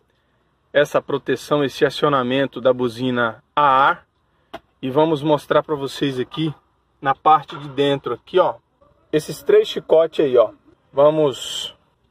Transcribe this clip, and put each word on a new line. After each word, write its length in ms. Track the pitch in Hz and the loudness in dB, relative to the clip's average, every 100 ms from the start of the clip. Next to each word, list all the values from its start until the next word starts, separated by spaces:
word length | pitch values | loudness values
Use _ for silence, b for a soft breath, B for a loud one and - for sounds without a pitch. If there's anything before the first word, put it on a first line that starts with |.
| _ _ _ _ _ _ _ | _ _ _ _ _ _ _
essa 280 | 143 147 139 | 0 0 0
proteção, 600 | - 143 - 127 - 147 | -2 -6 -4 -6 -2 -2
esse 220 | 139 - 147 | -2 0 -2
acionamento 760 | - 151 139 123 131 135 127 | 0 0 0 0 -2 -2 -2
da 140 | 123 | 0
buzina 680 | 127 123 113 127 123 117 110 _ - | 0 -2 -4 -4 -2 -4 -6 _ 2
a 60 | |
ar 440 | 147 131 143 175 _ _ _ _ _ - - _ | 4 6 4 0 _ _ _ _ _ -20 -20 _
e 80 | 131 | -4
vamos 340 | 131 165 151 | 0 2 0
mostrar 400 | 151 147 - 151 | 0 -2 0 -2
pra 120 | 147 147 | 0 -6
vocês 440 | 135 - 143 127 | -6 -4 -4 -4
aqui 340 | 120 - 160 143 _ _ _ _ | -6 -4 -6 -6 _ _ _ _
na 140 | 139 135 | -4 0
parte 420 | 156 156 147 156 | 2 2 2 -12
de 120 | 143 | -10
dentro 440 | 135 143 139 120 | -2 0 0 -4
aqui, 240 | 123 - 180 | -8 -2 2
ó, 180 | 156 - _ _ _ _ _ | 2 0 _ _ _ _ _
esses 280 | 156 - 160 | -4 -4 -8
três 280 | - 208 220 | 2 2 2
chicotes 560 | - - 160 165 - 151 | -6 0 2 2 0 0
aí, 120 | 120 | 2
ó. 140 | 107 - _ _ _ | 2 -2 _ _ _
Vamos 840 | 135 147 156 151 120 - - - - _ _ _ | 2 2 4 0 -2 -10 -10 -12 -16 _ _ _